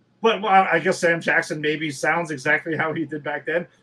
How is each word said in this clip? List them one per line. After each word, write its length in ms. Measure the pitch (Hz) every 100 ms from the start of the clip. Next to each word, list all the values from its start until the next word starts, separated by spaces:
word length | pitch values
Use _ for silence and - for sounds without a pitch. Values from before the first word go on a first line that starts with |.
| _ -
But, 200 | 220 190
well, 100 | 214 190 180
I 100 | 165
guess 180 | 170 -
Sam 200 | 170 165
Jackson 420 | - 160 165 151
maybe 280 | 151 151 156
sounds 400 | 135 156 170 156
exactly 460 | 139 151 151 170 151
how 160 | 160
he 140 | 160 143
did 160 | 151
back 220 | 147 143 156
then. 200 | 170 170 _